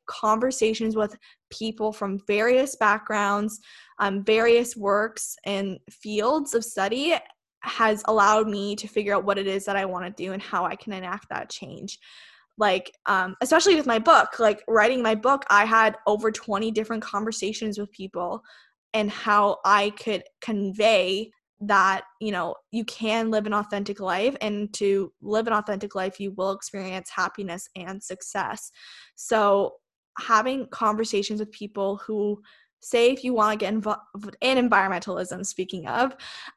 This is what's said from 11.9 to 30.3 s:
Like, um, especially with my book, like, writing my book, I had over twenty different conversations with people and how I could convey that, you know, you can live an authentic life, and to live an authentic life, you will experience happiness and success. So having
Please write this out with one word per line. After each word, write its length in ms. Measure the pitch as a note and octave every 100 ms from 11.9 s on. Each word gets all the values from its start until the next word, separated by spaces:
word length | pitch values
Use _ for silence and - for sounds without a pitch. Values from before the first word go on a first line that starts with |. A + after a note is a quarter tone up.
| - - - - _ _ -
Like, 360 | G#3 F#3 - - -
um, 280 | F#3+ F#3 -
especially 360 | B3+ - G4+ D#4+
with 100 | B3+
my 120 | A3+
book, 400 | C4+ D4 G#3+ -
like, 240 | G#3+ G#3 -
writing 340 | A3 A3+ C4
my 120 | A3+
book, 320 | G#3+ B3 C#4 -
I 160 | G3+
had 320 | A3 A3+ A3 A3 -
over 240 | G#3 A3
twenty 400 | G#3+ - G3 A3+
different 320 | G#3+ G#3+ A3
conversations 760 | - G3+ A3 A3 F#3+ G#3+ A3 G3+
with 120 | G#3
people 520 | - F#3+ E3+ F3 A3+ - - _ _ _
and 180 | A3 G#3
how 460 | - A3 G#3 G3+ -
I 240 | G3 G3+ G#3
could 340 | G#3 A3+ F#3+ - _
convey 880 | - G#3 G3 G3+ G#3+ G#3 F#3 F#3+ A3 _ _ -
that, 420 | G#3 G3 F#3+ F#3+ - -
you 100 | G#3+
know, 220 | F3+ E3+ - _
you 160 | A3+ A3
can 440 | - A3 A3+ A3+
live 140 | G#3+
an 80 | G#3+
authentic 480 | G#3 G#3 G3+ G3+ G3+
life, 340 | F#3 F3+ A#3+ C4+
and 320 | G#3+ G#3 G#3
to 400 | - G3+ G3 - _
live 260 | G#3 G#3+ A3+
an 60 |
authentic 420 | G#3+ G3+ G3+ G#3
life, 240 | G3 F#3+ G3
you 120 | G3
will 220 | G3 F#3+
experience 580 | G3 - G3 F#3 F#3 -
happiness 580 | - F#3+ - F#3+ F3+ - F#3+
and 260 | F3+ F#3+
success. 680 | - F#3+ - G3 B2 A3 - - - - -
So 600 | - - A3 G3+ G3+ F#3+ - _ _ _ -
having 500 | -